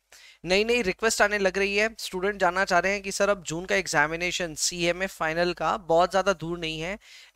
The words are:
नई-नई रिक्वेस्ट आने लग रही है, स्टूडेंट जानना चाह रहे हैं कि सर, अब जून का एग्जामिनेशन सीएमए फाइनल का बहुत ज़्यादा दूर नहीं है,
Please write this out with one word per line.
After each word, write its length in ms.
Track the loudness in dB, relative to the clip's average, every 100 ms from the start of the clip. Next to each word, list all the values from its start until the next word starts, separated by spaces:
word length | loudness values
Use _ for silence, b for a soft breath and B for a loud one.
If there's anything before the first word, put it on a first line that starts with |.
| _ B B B 0
नई-नई 360 | 2 2 2
रिक्वेस्ट 400 | 0 0 0 2
आने 160 | 2 2
लग 200 | 0 0
रही 180 | 0 0
है, 200 | -2 -4
स्टूडेंट 360 | -10 -4 -4 0
जानना 300 | 0 2 2
चाह 140 | 2
रहे 120 | 2
हैं 100 | -2
कि 100 | -4
सर, 180 | 0 0
अब 140 | 0
जून 220 | -4 -8 -2
का 100 | -2
एग्जामिनेशन 800 | 0 2 2 0 -4 -4 -6 -4
सीएमए 520 | -4 0 0 0 -4
फाइनल 460 | -4 -4 0 0
का 240 | 0 -2 -2
बहुत 320 | 2 4 4
ज़्यादा 240 | 2 2
दूर 260 | 0 -4 -6
नहीं 200 | -6 -6
है, 200 | -6 -8 B B B